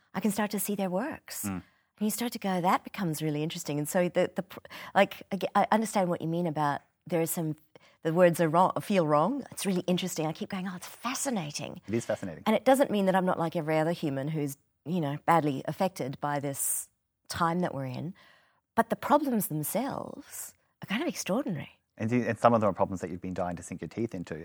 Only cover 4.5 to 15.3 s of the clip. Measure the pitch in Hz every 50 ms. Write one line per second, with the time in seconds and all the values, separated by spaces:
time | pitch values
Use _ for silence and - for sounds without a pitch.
4.5 | - - - - - - - - - - 202 196 - - - - - 185 190 -
5.5 | - 202 196 - - 220 226 214 - 214 190 175 175 - - 160 165 170 175 170
6.5 | 147 151 151 143 143 - - _ _ _ _ - 180 165 165 160 - - 165 156
7.5 | 151 - _ _ _ - - - _ _ _ 165 160 175 185 175 165 - 175 160
8.5 | 147 170 185 165 - 143 143 - 208 185 165 151 151 147 156 190 269 285 - -
9.5 | - - - 196 190 180 - - 180 175 - 180 - - 156 156 165 - 214 -
10.5 | - 190 180 196 180 180 - - - - - 233 269 - - 277 247 202 160 147
11.5 | 147 - 139 - - - - - - 117 - - 107 - - - 156 - - 220
12.5 | 220 208 - 254 269 262 277 - 196 208 196 190 180 190 180 185 - - 165 160
13.5 | - 180 151 156 160 156 156 160 175 - - 151 135 135 135 151 160 160 147 143
14.5 | 135 - _ _ _ _ _ 139 175 185 156 139 143 147 - -